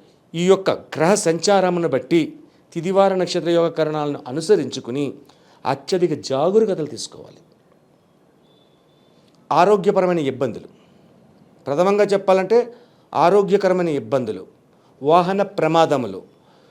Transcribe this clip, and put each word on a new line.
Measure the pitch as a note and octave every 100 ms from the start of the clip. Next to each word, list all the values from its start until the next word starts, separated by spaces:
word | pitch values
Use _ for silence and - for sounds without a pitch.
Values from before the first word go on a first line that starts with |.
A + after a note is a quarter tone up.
| _ _ _ E3
ఈ | F3+
యొక్క | F#3+ F3+
గ్రహ | G#2+ - C3+ E3
సంచారమును | G#3 E3 E3+ G#3+ G3 F3+ F3 D#3+
బట్టి | C3 - E3 C#3+ - - _ _
తిదివార | E3+ F3 F#3+ G3 F#3
నక్షత్ర | F3 F3 D#3+
యోగ | E3+ E3
కరణాలను | D#3+ D3+ D#3 D3 - B2
అనుసరించుకుని | D3 D#3+ F3 B2 C3 A2+ C3+ C#3 - - _ _ _ -
అత్యధిక | C#3+ - F#3 F3
జాగరూకతలు | C3+ - C3+ E3+ G#3+ G#3 E3 C3
తీసుకోవాలి. | A2+ - - - - _ _ _ _ _ _ _ _ _ _ _ _ _ _ _ _ _ _ _ _ -
ఆరోగ్యపరమైన | D3 F#3+ G#3 F#3 F#3+ F3+ E3+
ఇబ్బందులు, | C3+ A#2+ C3 F#2 - _ _ _ _ _ _ _ _ _ -
ప్రథమంగా | C#3+ F#3+ G#3
చెప్పాలంటే | G#3 G3 F#3+ F#3+ F#3 A#3 A#3 - _ _ _
ఆరోగ్యకరమైన | C3+ E3+ G3+ F3+ G3+ F#3+ F#3 E3+
ఇబ్బందులు, | C#3 A2+ C3+ A2 F#2+ - _ _ _ _ -
వాహన | C#3+ F3 F3 G3
ప్రమాదములు, | G3 E3+ D#3 E3 D#3+ C#3 A2 F#2 - _ _ _ _